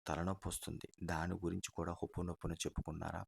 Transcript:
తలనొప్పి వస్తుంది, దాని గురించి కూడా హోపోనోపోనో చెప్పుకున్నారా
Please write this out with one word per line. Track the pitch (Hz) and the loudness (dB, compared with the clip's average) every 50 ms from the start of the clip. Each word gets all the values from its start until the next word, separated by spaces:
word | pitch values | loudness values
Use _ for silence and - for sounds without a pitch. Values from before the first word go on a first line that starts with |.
| _ | _
తలనొప్పి | - 78 80 85 92 98 - - | 0 2 4 4 2 2 0 -2
వస్తుంది, | 90 - - - 85 85 - - - - - 87 | -2 -2 -2 -4 -4 -4 -4 -6 -10 -6 -4 0
దాని | 85 85 78 82 90 87 92 | 0 2 2 2 2 2 2
గురించి | 90 85 95 95 - - - | 2 2 2 0 -2 -2 -2
కూడా | - 82 85 87 | 0 0 0 0
హోపోనోపోనో | - - - - 90 87 87 85 - - 85 82 - | 0 -2 -2 0 0 0 0 -2 -2 -2 -2 -2 0
చెప్పుకున్నారా | - - - - - - 80 82 82 - 82 90 - | -2 0 0 0 -2 -2 -2 -2 -2 -2 -2 -4 -4